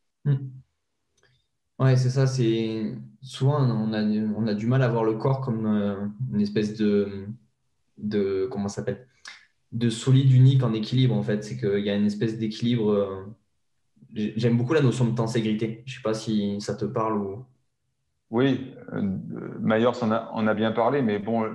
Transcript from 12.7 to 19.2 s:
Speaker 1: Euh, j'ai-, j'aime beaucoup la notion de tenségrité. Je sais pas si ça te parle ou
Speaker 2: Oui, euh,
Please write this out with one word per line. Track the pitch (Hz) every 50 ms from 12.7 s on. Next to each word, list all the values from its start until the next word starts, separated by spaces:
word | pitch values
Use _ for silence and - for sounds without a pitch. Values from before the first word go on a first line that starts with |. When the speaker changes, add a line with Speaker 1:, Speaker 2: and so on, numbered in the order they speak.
| 123 117 107 104
Speaker 1:
Euh, | 104 101 101 98 98 95 98 104 110 _ _ _ _ _ _ _ _ _ _ _ _ _ - -
j'ai-, | - 107 107 107 -
j'aime | 110 120 120 117
beaucoup | 120 123 131 160
la | 156
notion | 139 120 110 - 127
de | 113 107
tenségrité. | 113 113 110 - 117 107 110 107 107 113 107 - - -
Je | - -
sais | -
pas | - 107 110
si | 107 - 113 107 104 101 101 101 101
ça | - - -
te | - 107
parle | - - 117 110 110 107 104
ou | 101 95 98 113 131 _ _ _ _ _ _ _ _ _ _ _ _ _ _ _ _ -
Speaker 2:
Oui, | 113 117 131 139 127 110 - - - - - -
euh, | - 104 101 98 95 -